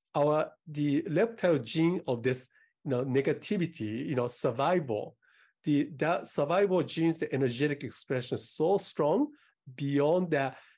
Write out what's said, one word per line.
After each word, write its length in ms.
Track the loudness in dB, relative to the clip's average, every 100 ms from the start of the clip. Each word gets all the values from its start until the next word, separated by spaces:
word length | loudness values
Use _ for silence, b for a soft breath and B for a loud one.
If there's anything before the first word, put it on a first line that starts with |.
| _
our, 360 | 2 2 2 -2 _ -10
the 360 | -2 2 2 2
reptile 480 | 0 0 0 2 2
gene 420 | 0 2 2 2 -2
of 160 | -2
this, 260 | 0 -2 -6 b b _
you 60 | -4
know, 120 | -2
negativity, 1000 | 0 0 2 -2 -2 -2 -2 -4 -6 -6 -2
you 80 |
know, 140 | -2 -2
survival, 880 | -2 -2 2 2 2 0 -4 -6 _ b b b _
the, 260 | 0 2 0 -2
that 300 | 0 0 -2
survival 560 | -2 0 2 4 2
gene's 400 | 0 0 0 0 -2
energetic 520 | 0 0 0 -2 -2
expression 500 | -8 -10 -6 -4 -4 -6
is 140 | -6
so 280 | -2 2 2
strong 500 | 0 -2 2 2 0 B B B -16 -6
beyond 540 | 0 2 4 2 2
that, 260 | 0 -2 -6 B